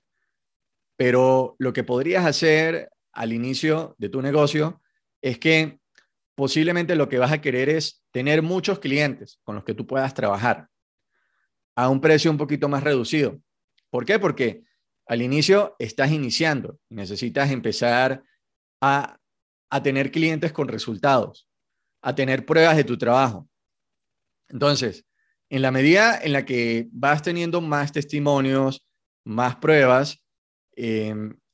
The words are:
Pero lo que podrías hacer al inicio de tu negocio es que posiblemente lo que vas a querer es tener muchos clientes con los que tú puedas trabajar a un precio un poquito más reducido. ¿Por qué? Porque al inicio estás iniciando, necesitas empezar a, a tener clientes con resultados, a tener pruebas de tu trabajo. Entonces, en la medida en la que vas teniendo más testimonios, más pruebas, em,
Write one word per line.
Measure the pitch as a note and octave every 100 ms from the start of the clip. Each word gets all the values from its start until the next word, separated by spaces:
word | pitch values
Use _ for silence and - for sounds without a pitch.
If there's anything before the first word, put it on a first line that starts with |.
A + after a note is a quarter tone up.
| _ _ _ _ _ _ _ _ _ -
Pero | B2 B2+ C3 C3 B2+ -
lo | B2+
que | B2
podrías | A#2 B2 D#3 F#3
hacer | E3 C#3+ D#3+ D#3 D#3+ E3 - _ _
al | - A2+
inicio | A#2 B2+ C3 D#3 D#3+ D#3 -
de | -
tu | C3+
negocio | C#3 D3+ D3 D3+ C3 - _ _ _ _
es | C3 A#2
que | D#3+ D#3+ D#3 - _ _ _ _ _
posiblemente | - C3+ D#3 E3 F3 E3 E3
lo | C#3
que | B2+
vas | B2+
a | D3+
querer | D3+ B2 C3+
es | D#3 - - _
tener | B2 C#3 D#3
muchos | D#3+ F#3 G3+ F#3+
clientes | C#3 C#3 C#3+ C3+ G#2 _
con | -
los | G#2
que | -
tú | G#2+ A2
puedas | C3+ C3+
trabajar | - G2+ G2 A#2+ - - _ _ _ _ _ _ _ _ _ _ -
a | B2+
un | C3+
precio | D#3 D3+ D#3+
un | D3
poquito | C#3+ D3 C#3+
más | C#3
reducido. | D3 C3 A2+ D#3 B2 - _ _ _ _ _
¿Por | B2
qué? | A#2 G#3
Porque | F3+ - A#2 - _ _ _ _ -
al | A#2+
inicio | B2 D3 D3+ G3+ G3+ -
estás | A#2 - C3+
iniciando, | D#3 B2+ - D#3+ C#3 - - _
necesitas | A2+ F#2 G#2 A#2+ C#3 C#3
empezar | B2+ A#2 - A#2+ B2 C3 C3+ _ _ _ _ _ _
a, | C3+ C#3 - - _ _ _ _ -
a | C#3
tener | C#3+ C3+ C3+
clientes | E3 D#3+ D#3 D#3+
con | D#3 B2+
resultados, | A2+ - G#2 C#3 C3 G2+ - _ _ _ _ _ _
a | B2+
tener | C#3 C3+ C3 -
pruebas | D#3+ E3 D#3
de |
tu | A#2 A#2+
trabajo. | A#2 B2+ C3 F#2 - _ _ _ _ _ _ _ _ _ _
Entonces, | C3 C#3+ C#3+ A#2 - _ _ _ _ _
en | C3+
la | C3+
medida | C3 C#3+ F#3+ A#3 G#3+
en | D#3
la | C#3 C3
que | B2 A#2 A#2 A#2
vas | A#2 C#3 D3
teniendo | F3 E3+ E3+ E3+
más | D#3 D3 C#3+
testimonios, | D3+ C#3+ D3 D3 C#3 C3+ C3+ C3+ C3+ _ _ _ _
más | A2+ A2 B2 A#2+
pruebas, | D3+ D3+ B2+ B2+ D3 - _ _ _ _ _
em, | - A#2 A2 G#2+ G#2+ G#2+ - _